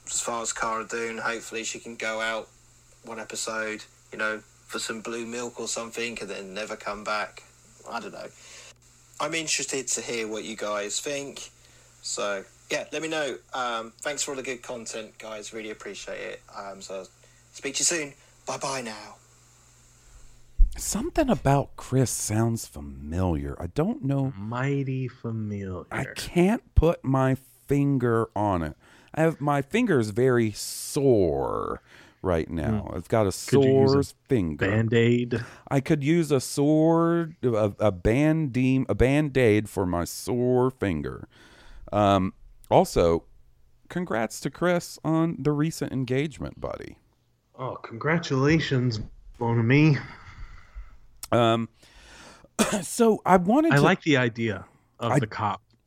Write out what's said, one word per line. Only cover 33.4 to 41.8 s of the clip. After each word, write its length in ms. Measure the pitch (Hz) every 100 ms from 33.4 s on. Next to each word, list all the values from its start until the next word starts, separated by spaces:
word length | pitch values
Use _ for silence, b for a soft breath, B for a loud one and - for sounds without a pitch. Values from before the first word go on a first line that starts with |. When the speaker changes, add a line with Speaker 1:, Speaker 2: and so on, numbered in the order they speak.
| -
Speaker 3:
Could 160 | 139
you 80 | 135 135
use 80 | 135
Speaker 2:
sore 80 | 139
Speaker 3:
a 40 | 139 - _
Speaker 2:
finger. 380 | 127 85 73 95
Speaker 3:
Band-Aid? 760 | 107 113 117 117 120 120 117 120 B B
Speaker 2:
I 120 | 139
could 220 | 135 151
use 300 | 139 170 151
a 80 | 139
sore, 920 | - - 143 156 160 165 165 170 165 165
a, 280 | 120 107 107 -
a 140 | 104
bandeem-, 920 | 92 110 123 156 160 151 120 131 131 127
a 80 | 101
Band-Aid 720 | 123 143 151 131 120 104 107
for 180 | - 92
my 160 | 85
sore 680 | 82 - - 123 123 123 127
finger. 560 | - 98 78 69 57 - b b b b b